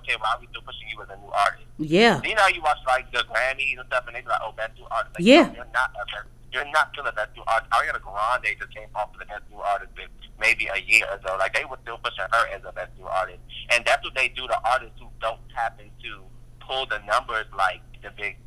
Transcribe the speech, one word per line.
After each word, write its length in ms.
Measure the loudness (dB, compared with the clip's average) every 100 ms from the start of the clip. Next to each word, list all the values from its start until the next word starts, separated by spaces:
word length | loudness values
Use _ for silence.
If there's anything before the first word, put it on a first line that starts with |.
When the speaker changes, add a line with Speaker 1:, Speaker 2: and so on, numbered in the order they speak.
Speaker 1:
"Okay, 120 | -2 -2
why 160 | 0
are 60 | -2
we 60 | -4
still 120 | -14
pushing 260 | -12 -12 -12
you 100 | -12
as 60 | -12
a 80 | -16
new 140 | -2
artist?" 360 | 4 4 4 -12 -6
Speaker 2:
Yeah. 420 | 2 8 8 6
Speaker 1:
You 120 | 2
know, 120 | 6 6
you 120 | 6
watch, 160 | 2 2 2
like, 240 | 2 2
the 120 | -2 0
Grammys 480 | 0 0 0 -4 -6
and 80 | -2
stuff, 180 | -4 -4
and 80 | -10
they 40 |
be 60 | -2
like, 140 | -2
"Oh, 100 | -2
best 220 | -6 -8 -8
new 100 | -6
artist." 240 | -4 -4
Like, 100 | 2
Speaker 2:
Yeah. 220 | 8 10 8
Speaker 1:
no, 80 | 0
you're 100 | -4
not 180 | 0 0
a 100 | -2 -10
best, 200 | -10 -12 -18 -8
you're 180 | -6 0
not 160 | 2 2
still 140 | -2 -6
a 60 |
best 180 | -4 -6 -6
new 80 | 0
artist. 240 | 0 2
Ariana 320 | 0 0 -4
Grande 560 | -6 -2 0 0 -2 -6
just 160 | -8
came 140 | -12 -10
off 180 | -6 -6
of 40 | -8
the 60 | -14
best 160 | -14 -14
new 100 | -6
artist 320 | -2 -2 -4 -14
in 60 | -14 -16 -18 -2
maybe 260 | 2 2 0
a 120 | -4
year 240 | 2 2 2
ago. 220 | -4 -4 -2
Like, 160 | 0
they 100 | -2
were 140 | -6 -10
still 160 | -12 -8
pushing 280 | -6 -6 0
her 120 | 0 0
as 120 | -2 -10
a 60 |
best 180 | -10 -12 -10
new 80 | -4
artist, 320 | -2 -2 -6 -14 -8 2
and 140 | 2 4
that's 160 | 2
what 120 | 0 -2
they 100 | -2
do 200 | -4 -2
to 100 | -2 2
artists 320 | 0 -2 -18
who 80 | -18 -6
don't 180 | -6 -6 -10
happen 340 | -4 -4 -6 -20 -14
to 200 | -12 -12 -16 -20 -20 -16
pull 280 | -6 -4 -4
the 120 | -6 0
numbers 400 | 0 0 -4 -4 0
like 240 | 0 0 -12 -16
the 80 | -16 -8
big, 180 | -8 -10